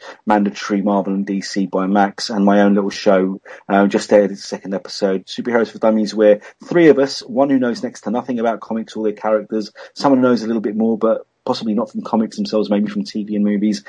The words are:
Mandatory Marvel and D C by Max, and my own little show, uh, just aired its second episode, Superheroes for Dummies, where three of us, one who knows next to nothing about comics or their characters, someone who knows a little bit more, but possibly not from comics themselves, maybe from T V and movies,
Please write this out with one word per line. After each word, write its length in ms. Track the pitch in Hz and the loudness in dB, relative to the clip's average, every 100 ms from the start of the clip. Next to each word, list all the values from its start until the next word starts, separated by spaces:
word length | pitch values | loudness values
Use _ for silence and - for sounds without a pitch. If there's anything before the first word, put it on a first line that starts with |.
| - - - | -20 -10 -2
Mandatory 560 | 104 101 98 - 101 | 0 0 -4 -4 -2
Marvel 320 | 101 101 95 98 | 0 0 0 -4
and 100 | 101 | -4
D 160 | 98 | -6
C 240 | 92 - 95 | -6 -4 -4
by 220 | 95 95 | -2 0
Max, 420 | 101 101 - - | 2 2 -2 -6
and 160 | 113 101 | 0 4
my 160 | 101 | 4
own 140 | 101 101 | 4 2
little 160 | 98 | 0
show, 500 | - - 95 95 98 - - - | -2 2 2 2 -4 -12 -16 -2
uh, 200 | 101 101 | 2 4
just 260 | 107 - | 2 2
aired 200 | 107 101 | 4 4
its 120 | 98 - | -2 -12
second 280 | 98 95 95 | -12 -8 -10
episode, 500 | - - 98 95 - | -10 -6 -4 -4 -6
Superheroes 460 | - 117 117 110 | -10 -2 -2 -2
for 80 | - | -2
Dummies, 360 | 113 110 104 101 | 0 0 0 2
where 280 | 107 104 - - - | 4 4 0 -18 -2
three 220 | 170 165 | 4 6
of 100 | 135 | 6
us, 220 | 139 - | 2 -4
one 280 | - 120 143 | -6 -2 0
who 100 | 135 | 2
knows 240 | 123 110 | 0 -4
next 200 | 123 - | -8 -10
to 80 | - | -6
nothing 280 | 113 120 120 | -6 -4 -4
about 220 | 117 107 | -4 -4
comics 340 | - 113 113 110 | -6 -8 -8 -6
or 100 | 110 | -4
their 100 | 104 | -4
characters, 580 | 107 110 104 110 104 - - - | -2 -2 -2 -6 -6 -12 -20 -4
someone 260 | 143 131 | 2 4
who 80 | 127 | 4
knows 140 | 120 | 2
a 40 | 110 | 0
little 140 | 113 | -4
bit 160 | 104 107 | -4 -2
more, 220 | 113 110 | -2 0
but 280 | 110 110 - _ - | 0 -2 -4 _ 0
possibly 260 | 123 113 | 0 0
not 180 | 107 110 | -2 -2
from 120 | 113 | -6
comics 340 | - 110 110 - | -2 -2 -2 -4
themselves, 320 | 101 107 104 | -2 -2 0
maybe 200 | 104 104 | 0 0
from 160 | 104 98 | -4 -6
T 200 | 110 104 | -8 -6
V 120 | 104 | -2
and 80 | 104 | 0
movies, 400 | 104 107 101 | 0 0 -2